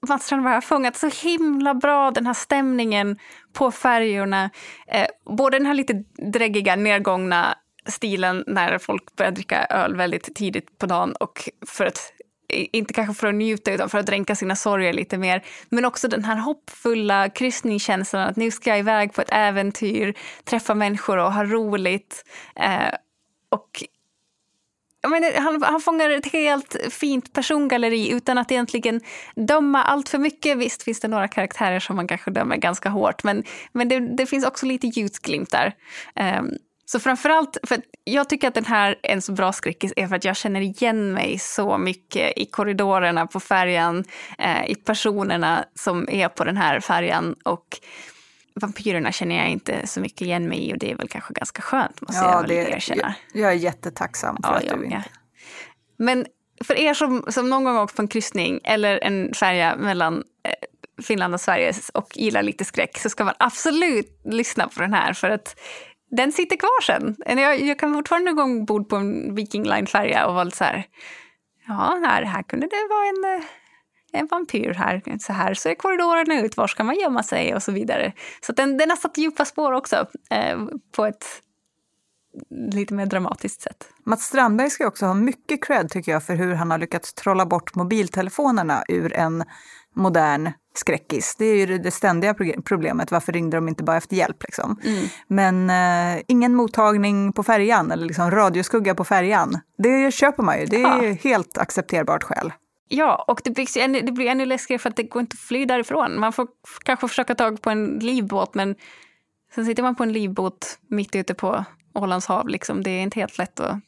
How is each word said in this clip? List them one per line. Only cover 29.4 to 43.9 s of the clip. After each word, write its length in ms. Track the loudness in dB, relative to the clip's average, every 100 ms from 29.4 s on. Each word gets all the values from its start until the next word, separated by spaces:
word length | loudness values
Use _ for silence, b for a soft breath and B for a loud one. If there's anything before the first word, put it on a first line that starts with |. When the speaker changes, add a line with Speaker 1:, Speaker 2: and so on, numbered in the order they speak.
| 2 4 6 4
Speaker 1:
allt 260 | 4 2 0
för 100 | 0
mycket. 400 | 0 0 -2 0
Visst 240 | -2 -4
finns 180 | -6 -4
det 80 | -2
några 200 | 0 0
karaktärer 520 | -2 -4 0 0 0
som 160 | -2 -4
man 120 | -2
kanske 220 | -4 -2
dömer 260 | -2 0 2
ganska 320 | 0 0 -2
hårt, 340 | 2 2 2
men, 200 | -2 -2 -4 B B
men 160 | -2 2
det, 120 | 2 0 -2
det 100 | 0
finns 200 | 0 0
också 200 | -2 -2
lite 200 | 0 -2
ljusglimtar. 840 | -2 -4 -4 -6 -6 0 0 0 -2 B B B
Ehm, 360 | -4 -2 0 -2 -8 _ _
så 160 | -6 -2
framförallt, 560 | 0 0 4 4 2 -6
för 120 | -2
att 60 | -4 -4 -14
jag 240 | -2 0 0
tycker 200 | 0 0
att 60 |
den 100 | 0
här 260 | 0 2 2 0
är 100 | -2
en 100 | -2
så 100 | -2
bra 200 | 0 0
skräckis 400 | 0 -6 -4 -4 -2
är 100 | -2
för 80 | -2
att 80 |
jag 120 | -2 -2
känner 240 | -2 -2
igen 520 | -2 0 0 2 0
mig 260 | 0 -2 -4
så 400 | -6 -2 0 0
mycket 540 | 0 -4 _ -2 0 -2
i 80 | -6
korridorerna 800 | -2 -2 0 2 4 4 2 -2
på 140 | -6
färjan, 640 | 0 2 4 2 2